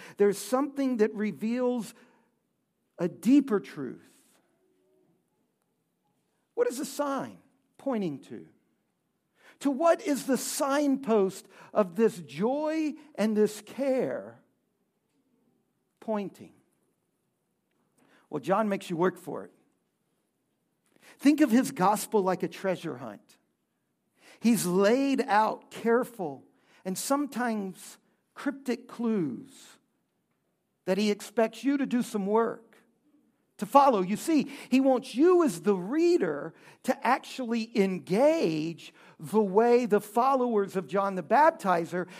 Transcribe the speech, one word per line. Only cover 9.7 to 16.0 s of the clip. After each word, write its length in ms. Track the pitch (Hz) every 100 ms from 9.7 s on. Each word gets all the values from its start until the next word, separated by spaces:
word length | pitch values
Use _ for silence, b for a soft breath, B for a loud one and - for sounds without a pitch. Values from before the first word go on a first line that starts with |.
what 360 | 262 339 339 -
is 200 | 269 -
the 100 | 254
signpost 1120 | - - 285 277 294 269 - 220 190 - - B B
of 240 | - 196 170
this 220 | 226 170
joy 760 | 147 143 220 285 302 320 311 - B
and 200 | - 214
this 280 | 214 208 -
care 800 | - - 269 262 151 127 101 117 _ _ _ _ _ _ _ _ _ _ _ _ _ _ _ _